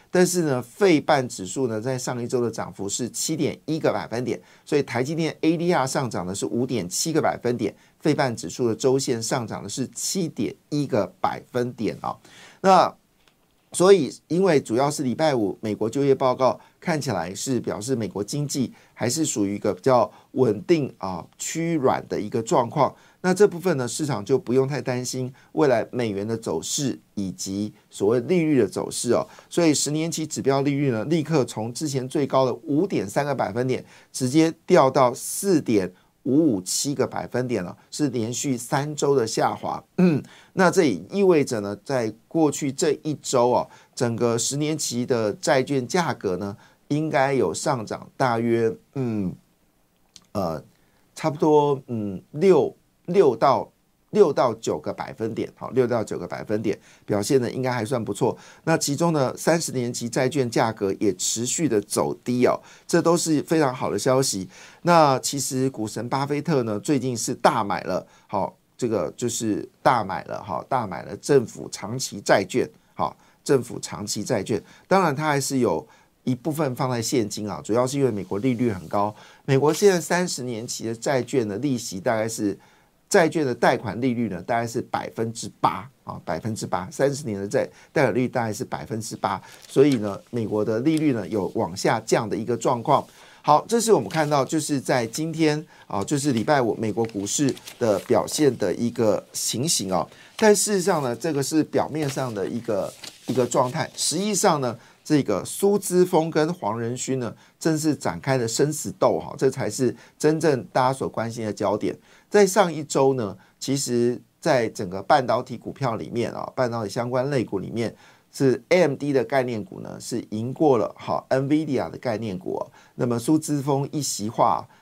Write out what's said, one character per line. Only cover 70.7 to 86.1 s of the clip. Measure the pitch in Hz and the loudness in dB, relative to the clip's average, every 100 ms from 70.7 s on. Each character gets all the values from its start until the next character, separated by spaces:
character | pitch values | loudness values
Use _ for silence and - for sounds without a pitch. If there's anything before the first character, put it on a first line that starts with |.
| 131 104 | -4 -4
买 | 78 | -8
了 | 71 90 | -10 -10
政 | - 139 107 | 2 4 4
府 | - 62 | -6 -12
长 | - 98 131 | -10 -10 -8
期 | - 101 | -8 -6
债 | - 123 | 2 2
券， | 92 123 82 - _ | 2 -2 -2 -8 _
好， | - 78 - _ _ | -6 -6 -6 _ _
政 | - 139 | 0 0
府 | 117 - | 0 -10
长 | - 85 104 | -12 -10 -8
期 | 110 | -6
债 | 101 113 | -2 -2
券。 | 92 110 - - _ | -2 -4 -6 -20 _
当 | 190 | 2
然， | 175 135 | 2 0
他 | 156 | 0
还 | 143 | 0
是 | 135 135 | 0 0
有 | 110 80 - _ _ _ | 2 0 -6 _ _ _
一 | 123 | -4
部 | 123 165 | -4 -4
分 | 147 143 123 | -2 -2 -2
放 | 131 | -2
在 | 120 | -2
现 | 110 135 101 | 0 0 0
金 | - 104 | -4 -8
啊， | 76 | -8
主 | 85 | -2
要 | 113 127 | 0 0
是 | 139 | 0
因 | |
为 | 131 | 0
美 | 104 | 0
国 | 90 101 | -6 -2
利 | 131 | -2
率 | 117 120 | 0 -2
很 | 95 80 | -2 -4
高。 | 104 104 - - - - | -2 -2 -4 -20 -12 0
美 | 135 | 2
国 | 147 | 2
现 | 151 202 | 4 4
在 | 180 | 4
三 | 147 180 180 | 0 0 0
十 | 147 | -4
年 | 123 110 123 | -8 -8 -8
期 | - 107 | -8 -6
的 | |
债 | 113 156 135 | -4 0 0
券 | 120 139 107 | 0 -2 -2
的 | 101 | -2
利 | 143 120 | -2 -2
息 | - 95 | -4 -4
大 | 123 | -2
概 | 113 110 | 0 -2
是， | 113 104 95 _ _ _ _ _ | -2 -2 -2 _ _ _ _ _
债 | 156 160 | 4 4
券 | 165 | 2
的 | 139 | -2
贷 | 120 180 120 | 2 2 2
款 | 110 95 | -2 -2
利 | 131 | -2
率 | 117 113 | 0 -2
呢， | 87 | -4
大 | 87 117 | -2 -2
概 | 117 | -2
是 | 123 | -6
百 | - - - | -4 -6 -6
分 | - 113 | -6 -6
之 | 113 - - | -6 -12 -2
八 | - 90 120 _ | -2 -2 -10 _
啊， | - | -14